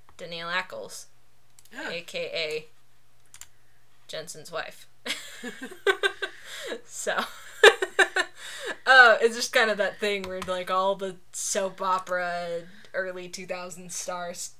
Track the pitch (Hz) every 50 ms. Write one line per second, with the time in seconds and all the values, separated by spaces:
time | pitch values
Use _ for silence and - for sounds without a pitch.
0 | - - - - 180 165 170 165 170 170 175 185 185 - - 113 98 - - -
1 | - - - - - - - - - - - - - - - 175 160 160 165 170
2 | 170 - - 180 170 - - 165 165 156 156 156 156 - - - - - - -
3 | - - - - - - - - - - - - - - - - - - - -
4 | - - - 156 151 165 - 160 147 - 175 160 - - - - - - - -
5 | - 247 - - - - - - - 247 220 - 254 - 370 349 - 403 381 381
6 | - - - - 403 370 - - - - - - - 466 269 226 - - - -
7 | - 208 180 - 233 - - - - - - - - 403 - - 403 - - -
8 | - - - 381 349 - - - - - - - 554 480 - - - 233 254 262
9 | 247 233 214 - 233 233 226 240 240 - - 254 233 220 208 196 202 185 - -
10 | 214 208 202 196 190 185 185 185 185 180 185 185 180 185 185 190 190 196 196 185
11 | 196 190 185 180 - - - - - - - 214 196 190 185 - 196 190 185 185
12 | 185 180 180 180 180 175 175 175 175 175 170 170 170 180 190 - - - - -
13 | 190 185 180 185 180 180 180 190 185 170 185 180 180 180 180 180 185 175 170 -
14 | - - 180 175 175 175 180 175 - - -